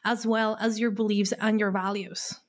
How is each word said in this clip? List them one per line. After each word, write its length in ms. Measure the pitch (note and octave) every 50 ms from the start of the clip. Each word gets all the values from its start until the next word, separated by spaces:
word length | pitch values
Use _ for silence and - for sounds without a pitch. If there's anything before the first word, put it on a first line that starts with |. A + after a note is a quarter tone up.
| -
as 220 | G#3 A#3+ A#3 -
well 300 | A3+ A3 A3 A3 G#3+ A3 -
as 200 | G#3+ A3+ A3 G#3+
your 100 | A#3 A#3
beliefs 420 | G3+ G#3+ A3+ G#3+ G#3 G3+ G3+ F#3+
and 280 | A#3+ - G3+ A3 G#3+ G#3+
your 100 | G#3 G3
values. 640 | F#3 G3 F#3 G3 G3+ G3+ F#3+ F3+ D#3+ - - - - - _